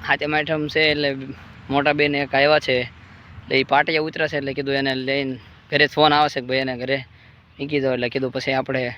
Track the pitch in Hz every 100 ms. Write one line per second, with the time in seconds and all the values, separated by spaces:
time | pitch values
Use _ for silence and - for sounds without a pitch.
0 | - 143 147 151 151 156 151 156 156 147
1 | 143 135 135 135 - - - 139 143 147
2 | 147 143 139 135 143 151 - 127 123 -
3 | - - - - - 135 127 139 151 160
4 | 156 - 156 151 139 135 139 139 139 131
5 | 127 139 135 127 - - - 147 147 -
6 | 151 147 151 139 123 131 131 127 127 135
7 | 127 - - - _ - 143 147 135 127
8 | 123 135 131 131 131 135 131 131 123